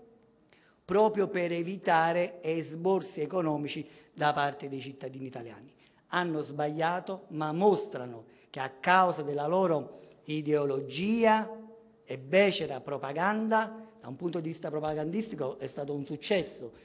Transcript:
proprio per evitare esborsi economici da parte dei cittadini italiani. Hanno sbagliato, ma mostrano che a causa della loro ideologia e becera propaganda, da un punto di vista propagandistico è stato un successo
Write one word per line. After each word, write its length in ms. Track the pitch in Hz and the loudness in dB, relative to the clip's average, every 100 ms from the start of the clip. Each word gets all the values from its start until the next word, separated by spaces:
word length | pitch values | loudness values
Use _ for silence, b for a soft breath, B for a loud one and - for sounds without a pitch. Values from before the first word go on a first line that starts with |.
| - _ _ _ _ b b b - | -20 _ _ _ _ b b b 0
proprio 420 | 190 214 208 190 | 4 6 4 0
per 240 | 180 170 | 0 0
evitare 880 | 170 170 190 190 165 165 175 175 - | -2 -4 -2 4 4 6 2 0 -2
esborsi 800 | 156 165 143 160 180 190 - 160 | -2 -2 -4 -2 2 2 0 -6
economici 680 | 147 185 160 147 143 - - B B | -2 0 0 0 -4 -8 -10 B B
da 180 | 123 147 | 0 2
parte 360 | 143 143 139 139 | 2 0 -2 -8
dei 100 | 135 | -8
cittadini 460 | 127 135 131 131 131 | -10 -12 -12 -10 -10
italiani. 480 | 123 117 104 131 _ b b _ | -10 -14 -16 -20 _ b b _
Hanno 340 | 175 175 156 | -2 0 -2
sbagliato, 840 | 135 147 151 156 160 180 180 190 - | -4 -4 -2 0 0 -2 -6 -10 -8
ma 220 | 156 156 | -6 -4
mostrano 760 | 165 208 190 - 135 123 113 - B B | 4 4 4 0 -8 -10 -12 -18 B B
che 80 | 139 | -8
a 100 | 131 | -8
causa 540 | - 180 185 180 156 | -2 4 6 6 2
della 240 | 143 143 147 | -2 -2 0
loro 540 | 185 185 151 123 B B - - | 2 4 2 -2 B B -18 -6
ideologia 1300 | 151 147 151 143 135 135 135 202 226 220 220 208 - - - - _ | -4 2 2 2 0 -4 -4 0 4 6 4 2 -10 -16 -20 -20 _
e 160 | - 131 | -12 -10
becera 600 | 135 185 202 170 151 131 | 4 6 6 4 -4 -6
propaganda, 1080 | 143 139 135 147 190 214 220 220 214 220 220 - | -6 -6 -4 0 0 0 2 2 2 -6 -18 -18
da 80 | 120 | -14
un 80 | 135 | -8
punto 240 | 175 170 | -4 -4
di 100 | 160 | -6
vista 200 | 160 160 | -6 -6
propagandistico 880 | 151 156 151 156 202 220 - 135 - | -4 -4 -2 -2 -4 -4 -4 -6 -4
è 80 | 135 | -10
stato 300 | - 143 143 | -8 -6 -6
un 100 | 139 | -6
successo 640 | 151 - 196 139 - 120 B | -8 0 0 0 -8 -16 B